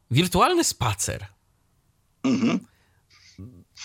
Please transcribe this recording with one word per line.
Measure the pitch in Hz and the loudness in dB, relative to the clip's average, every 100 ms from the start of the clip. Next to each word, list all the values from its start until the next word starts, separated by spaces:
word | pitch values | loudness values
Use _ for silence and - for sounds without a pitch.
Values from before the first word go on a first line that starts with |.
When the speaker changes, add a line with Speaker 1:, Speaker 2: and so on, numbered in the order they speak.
| _ | _
Speaker 1:
Wirtualny | 120 180 180 262 349 | 0 2 2 4 4
spacer. | - - 123 98 - - 101 _ _ _ _ _ _ _ _ _ | 0 -2 -4 -2 -6 -6 -12 _ _ _ _ _ _ _ _ _
Speaker 2:
Mhm. | - 214 226 196 - _ _ _ _ - - - 107 - - - | -2 0 0 -2 -6 _ _ _ _ -20 -20 -20 -20 -20 -20 -20